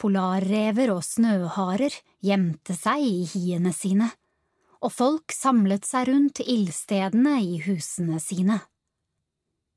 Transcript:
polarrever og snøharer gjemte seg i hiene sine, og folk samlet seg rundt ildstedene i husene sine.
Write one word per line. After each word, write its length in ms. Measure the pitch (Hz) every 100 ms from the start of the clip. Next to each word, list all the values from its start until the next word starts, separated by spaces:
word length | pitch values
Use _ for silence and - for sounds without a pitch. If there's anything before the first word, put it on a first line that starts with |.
polarrever 920 | 208 196 185 185 190 214 214 214 262
og 100 | 180
snøharer 920 | - - 233 196 175 208 185 196 285 - _ _
gjemte 520 | 190 196 175 151 - 180
seg 280 | 220 285
i 200 | 269 180 170
hiene 460 | 196 175 170 180 -
sine, 340 | 196 190 233 - _ _ _ _ _ _
og 140 | 220 -
folk 400 | 247 311 - -
samlet 520 | 269 247 196 202 -
seg 200 | 262 254
rundt 320 | 269 285 -
ildstedene 1000 | - 240 190 - - 196 190 214 277 277
i 160 | 185 175 160
husene 540 | 185 - - 170 160
sine. 380 | - 180 185 214 - _ _ _ _ _ _ _ _ _ _